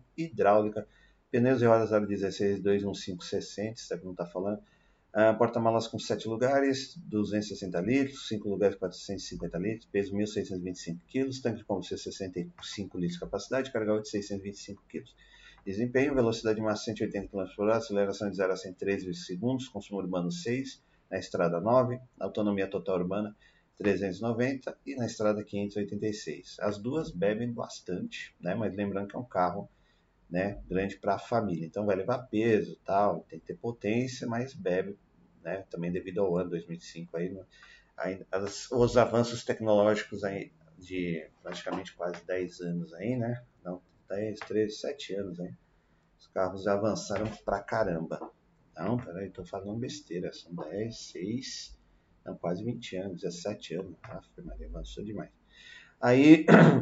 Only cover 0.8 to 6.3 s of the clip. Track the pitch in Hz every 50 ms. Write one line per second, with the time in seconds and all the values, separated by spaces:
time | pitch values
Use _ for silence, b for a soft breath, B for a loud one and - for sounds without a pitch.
0.8 | 104 b b b b b b b _ _ - 120 120 127 131 117 120 117 113 113
1.8 | 110 104 107 104 104 98 101 101 98 95 95 - 104 101 101 95 90 101 101 101
2.8 | 101 101 92 - - - 90 87 - - 104 95 - - - - 101 110 113 -
3.8 | - - 90 87 92 92 90 - 87 87 - 90 95 101 107 107 b b b b
4.8 | b b b b b _ - 104 110 110 107 107 120 117 - 120 113 113 113 113
5.8 | 113 - - 110 - - 113 104 - 110